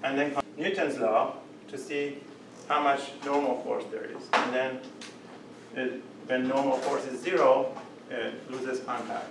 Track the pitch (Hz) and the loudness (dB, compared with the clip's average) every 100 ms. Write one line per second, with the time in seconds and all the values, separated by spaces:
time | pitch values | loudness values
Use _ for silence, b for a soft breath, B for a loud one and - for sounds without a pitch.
0 | 139 139 147 139 - 143 180 190 151 - | 0 2 2 0 -4 -4 -2 2 0 2
1 | - - - - - - - - - 147 | 4 4 4 -2 -12 -16 -12 -10 -4 -2
2 | 143 139 - - - - - 147 147 139 | -2 -4 -12 -16 -18 -18 0 4 4 4
3 | - - 143 143 135 117 - 113 - - | 0 -8 2 2 4 0 0 -2 -2 -6
4 | - - - - 123 127 131 131 - - | -6 -10 2 2 4 2 0 -2 -8 -14
5 | - - - - - - - 135 127 - | -14 -16 -16 -16 -16 -16 -12 -4 -2 -4
6 | - - - 127 127 139 139 131 - - | -10 -14 0 2 4 4 4 4 2 0
7 | 135 127 131 180 135 - - - - - | -2 -4 0 6 8 8 4 -2 -12 -16
8 | - 123 113 110 - 127 131 127 - 120 | -8 -4 -4 -4 -8 -6 -4 -4 -2 -4
9 | 117 117 - | -4 -6 -6